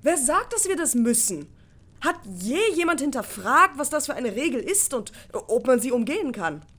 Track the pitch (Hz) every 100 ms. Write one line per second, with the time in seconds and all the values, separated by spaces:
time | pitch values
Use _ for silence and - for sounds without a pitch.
0 | 277 330 277 339 466 453 370 359 311 247
1 | 233 233 - 170 147 - - - - -
2 | 302 359 208 185 190 294 440 330 339 320
3 | 285 269 - - 190 277 381 269 294 302
4 | 285 285 247 202 311 240 202 392 - 254
5 | 208 - - 214 - 233 240 254 240 247
6 | 226 339 330 226 165 151 -